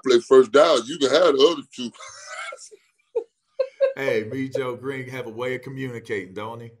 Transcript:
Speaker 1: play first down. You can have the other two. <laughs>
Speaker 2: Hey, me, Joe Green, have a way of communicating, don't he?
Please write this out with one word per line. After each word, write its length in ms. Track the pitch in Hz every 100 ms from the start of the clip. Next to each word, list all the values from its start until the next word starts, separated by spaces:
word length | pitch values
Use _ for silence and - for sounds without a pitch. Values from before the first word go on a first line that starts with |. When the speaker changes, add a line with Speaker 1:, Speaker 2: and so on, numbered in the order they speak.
| 131
Speaker 1:
play 140 | 120
first 320 | - 131 120
down. 280 | 135 165 135 117
You 120 | 160
can 120 | 135
have 240 | 143 180
the 140 | 135 147
other 120 | 160 -
two. 160 | - 120 -
<laughs> 40 | - - - - - - - 427 _ _ _ 480 - _ _ - 523 - 539 -
Speaker 2:
Hey, 280 | 135 117 107
me, 180 | 131 135
Joe 260 | 139 127 120
Green, 300 | 131 135 123
have 160 | 127 120
a 40 |
way 240 | 110 127 127
of 60 |
communicating, 720 | 131 131 131 117 - 107 92
don't 280 | 92 110 117
he? 100 | 117 -